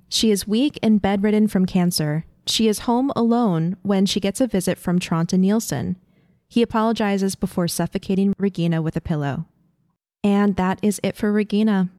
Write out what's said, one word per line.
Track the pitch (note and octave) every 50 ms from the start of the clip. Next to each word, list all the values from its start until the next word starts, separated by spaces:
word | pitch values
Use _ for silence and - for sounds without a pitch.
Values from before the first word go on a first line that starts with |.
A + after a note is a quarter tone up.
| _ _
She | - - - A3
is | G#3 F#3+ -
weak | - G3+ A3 C4+ D4 - -
and | - A3 A3 G#3 -
bedridden | G3 G3+ G#3 G3 G#3+ G#3 G#3+ A3 G#3
from | - F#3+ F#3
cancer. | F3+ - F#3 F3+ F3 F3 - D#3 D3+ D3 D#3 - - - _ _
She | - - - A3 A3
is | G#3+ -
home | - - A#3 A#3+ C4 C#4+ -
alone | - A#3 A3+ A#3 A#3+ B3 G#3+ F3 D#3+ D#3+ E3+ F#3 - -
when | G3 G3+ F#3+ G3
she | G3 - G#3
gets | - G3 G3+ -
a | C4
visit | A#3+ - F#3+ F3+ - F3 -
from | - - F3 F3+
Tronte | - - F3 E3 E3 E3+ -
Nielsen. | F#3 F#3 F#3+ G#3 A3+ A3+ - - C3 - F3+ F3+ - _ _ _ _ _ _ _ _ _
He | _ - A#3 A#3
apologizes | A3 - A3+ A3 A3+ A#3 A3 A3+ G3+ G3 G3 F#3+ F#3+ F#3+
before | - - F#3 - - F3
suffocating | E3+ - - E3+ E3 - E3+ - - F#3+ F#3 G3 G3+ G3 -
Regina | F#3+ G3+ F#3 - E3 E3+ E3+ D#3+
with | D#3+ D#3+ -
a | E3+
pillow. | - - E3+ D3+ C#3+ C#3 C3 - E3 - _ _ _ _ _ _ _ _ _ _ _ _ _ _ -
And | G3+ G3+ G3+ G3+ G3+ F#3+
that | F#3 F#3 F#3 F#3+ - -
is | G#3 G3+ - -
it | G3 -
for | - - G#3 G#3
Regina. | G#3+ G#3 G#3 - G3+ A3 A3 G#3 F#3+ F#3 F3+ -